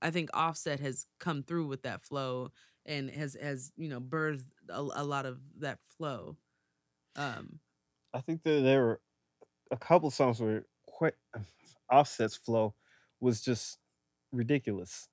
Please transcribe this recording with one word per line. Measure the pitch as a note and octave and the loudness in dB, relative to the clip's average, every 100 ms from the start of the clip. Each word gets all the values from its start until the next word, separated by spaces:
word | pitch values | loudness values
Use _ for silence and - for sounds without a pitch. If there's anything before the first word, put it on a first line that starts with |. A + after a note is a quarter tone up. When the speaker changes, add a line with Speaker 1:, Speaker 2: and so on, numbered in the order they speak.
Speaker 1:
I | E3 | -2
think | E3+ D#3 | 0 -2
Offset | - E3 D#3 D#3+ C#3+ | 0 0 0 -2 -2
has | C#3 B2+ - _ | -2 -4 -8 _
come | F3+ D3 | -4 -4
through | C3 C3 D3+ | -2 -4 -4
with | C3+ | -6
that | B2+ G2 | -8 -10
flow | - C#3+ C3 B2+ B2 - _ _ - | -8 -6 -4 -4 -6 -12 _ _ -8
and | D3 C3+ | -6 -6
has, | - D3 C#3 | -6 -6 -6
has, | C#3+ C3+ C3 - | -6 -6 -8 -10
you | D#3+ | -8
know, | B2+ | -8
birthed | B2+ D#3+ D#3 C#3+ C3 _ - | -6 -2 -2 -2 -8 _ -10
a, | F#2 | -6
a | C#3+ - | -4 -4
lot | C#3+ C#3 C3+ | -2 -2 -4
of | B2+ C#3 - | -8 -14 -10
that | D3 - - - | -8 -8 -14 -8
flow. | D#3 A#2+ F2 - _ _ _ _ _ _ _ - | -6 -6 -8 -14 _ _ _ _ _ _ _ -8
Um, | C#3+ A2+ - D#3 - _ _ _ _ | -6 -6 -12 -18 -20 _ _ _ _
Speaker 2:
I | B2 | -8
think | C3 E3 | -4 -2
that | E3 D3+ | 2 6
there | C3 C3+ | 8 8
were | A#2 A2 - _ _ _ - _ _ | 6 2 -6 _ _ _ -20 _ _
a | B2 | -8
couple | - E3+ D#3 | 6 6 6
songs | - C3+ A#2 | 2 2 2
where | A2+ G#2+ - _ - | 0 -2 -4 _ -20
quite, | - D#3 - _ - G2+ _ - - - | -2 0 0 _ -12 -12 _ -20 -20 6
Offset's | C3 C#3 - A2 - | 6 6 2 -2 -2
flow | - A2+ A2 - _ _ _ _ | 0 2 2 -2 _ _ _ _
was | B2+ A2 | 2 2
just | - A#2 - - _ _ _ _ _ | 0 -2 -4 -12 _ _ _ _ _
ridiculous. | B2 A#2 C#3+ A#2 G2 F2+ - - | -4 2 0 0 -4 -6 -12 -16